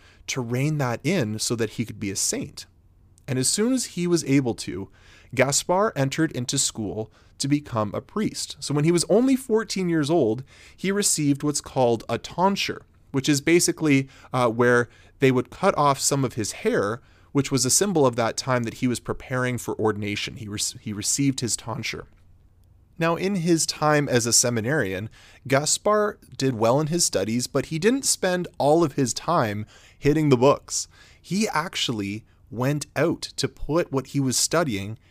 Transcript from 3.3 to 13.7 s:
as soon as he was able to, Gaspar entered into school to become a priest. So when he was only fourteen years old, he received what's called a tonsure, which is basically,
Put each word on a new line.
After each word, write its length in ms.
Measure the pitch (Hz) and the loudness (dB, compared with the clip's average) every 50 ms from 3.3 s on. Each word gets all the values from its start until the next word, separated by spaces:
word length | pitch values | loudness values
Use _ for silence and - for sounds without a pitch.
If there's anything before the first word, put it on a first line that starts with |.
| 127 131 | -2 0
as 80 | 131 - | 0 0
soon 240 | - 202 214 247 | 0 2 2 2
as 140 | 262 254 - | 0 0 -2
he 200 | - - 175 175 | -4 -6 -4 0
was 160 | 175 175 160 | 0 0 0
able 320 | - 135 135 143 135 117 104 | 2 2 2 2 2 0 -4
to, 340 | - - - - 95 98 - _ _ - - - - - - - | -4 -6 -10 -8 -10 -10 -12 _ _ -20 -20 -20 -20 -20 -8 0
Gaspar 580 | 120 127 135 135 - - - 180 185 208 226 - | 0 0 2 2 -2 0 0 0 2 2 0 0
entered 340 | 143 135 135 - - 160 151 | 0 -2 -2 0 -2 -2 -2
into 280 | - 127 123 - - 135 | -2 -6 -6 -4 -4 -2
school 520 | - - - 113 107 92 85 107 113 - _ _ _ - _ - | -2 -2 -4 -4 -6 -6 -6 -6 -8 -10 _ _ _ -20 _ -6
to 80 | - 139 | -2 0
become 420 | 143 147 147 - 120 110 107 104 | 0 0 -2 -2 -2 -2 -2 -2
a 80 | 107 104 | -4 -8
priest. 560 | - - - 202 220 143 - - - - - - | -8 -6 -4 -2 -2 -2 -4 -6 -10 -12 -12 -12
So 120 | - - | -6 -4
when 120 | 143 147 143 | -2 0 2
he 80 | 165 | 2
was 120 | 175 170 165 - | 2 2 2 2
only 280 | 170 220 254 262 269 | 2 4 4 4 2
fourteen 520 | 254 - - 214 226 220 - - 185 185 175 | 0 0 0 0 0 0 -2 -4 -4 -2 0
years 220 | 165 160 147 135 | 0 0 2 2
old, 340 | 165 175 131 107 110 127 135 - - - - - - | 2 2 4 2 0 -2 -6 -14 -18 -20 -20 -20 -14
he 160 | - - 185 | -6 -2 -2
received 500 | 196 202 202 - - - 151 143 143 139 | 0 0 0 0 0 2 2 2 2 2
what's 180 | - 151 143 - | 0 -2 -2 -4
called 440 | - - - 139 127 120 117 107 - - | -6 -4 0 2 2 2 2 0 -2 -4
a 100 | 117 113 | -6 -6
tonsure, 640 | - - - - 180 196 196 190 - - - - - _ _ _ _ _ | -6 -8 -4 0 2 2 2 0 -4 -6 -6 -10 -12 _ _ _ _ _
which 180 | - 139 135 151 | -4 -2 0 2
is 120 | 147 139 | 0 2
basically, 680 | 135 160 170 175 170 - | 4 4 4 4 4 2